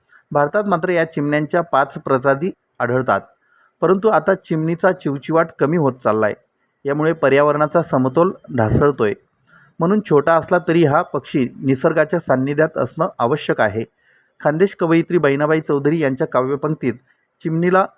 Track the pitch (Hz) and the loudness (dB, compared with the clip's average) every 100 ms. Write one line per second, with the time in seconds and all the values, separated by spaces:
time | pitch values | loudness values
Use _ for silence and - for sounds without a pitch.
0 | _ _ _ 147 147 208 202 170 185 170 | _ _ _ -2 0 -2 -2 -2 0 -2
1 | 165 156 147 151 151 175 165 135 139 165 | -2 -4 -2 -2 0 -2 0 0 0 -4
2 | - 131 139 139 180 - _ - 120 127 | -2 0 0 0 -4 -8 _ -6 -2 -2
3 | 117 98 - _ _ _ _ _ 165 190 | 0 -2 -4 _ _ _ _ _ 0 2
4 | 214 165 185 190 - 160 160 170 190 180 | 2 2 0 -2 -4 -4 -4 0 0 0
5 | 147 139 - 160 170 - 143 170 135 127 | -4 -8 -2 -2 -2 -2 -2 0 -2 -2
6 | 117 110 107 - _ _ _ _ 139 147 | -2 0 0 -4 _ _ _ _ -6 -2
7 | 160 165 139 139 147 147 151 175 160 139 | -2 0 2 4 4 2 0 0 0 0
8 | 131 160 185 - - 127 107 131 147 131 | 0 2 0 -2 -6 -2 0 2 2 2
9 | 107 98 _ _ _ _ _ - 170 214 | -2 -4 _ _ _ _ _ -4 0 0
10 | - 143 156 160 160 175 170 165 151 156 | 2 2 4 2 2 0 2 2 4 2
11 | 180 143 - 151 123 - 135 131 165 160 | -2 -6 -4 -4 -4 -4 -2 0 0 0
12 | 151 175 - 127 135 147 156 - 123 160 | 0 -2 0 -2 0 0 0 -2 -4 -4
13 | 180 - 120 147 - 156 107 110 - _ | -6 -2 -2 -2 -2 0 0 -2 -8 _
14 | _ _ _ _ 151 156 190 - 170 165 | _ _ _ _ -2 0 0 0 0 2
15 | 160 170 147 139 151 160 156 143 147 165 | 2 0 2 2 0 0 0 -2 0 0
16 | 139 131 160 127 131 139 151 156 131 110 | -2 -2 -2 -2 -2 -2 -4 -4 -4 -6
17 | _ _ _ _ 165 160 175 185 202 | _ _ _ _ -6 -2 2 2 0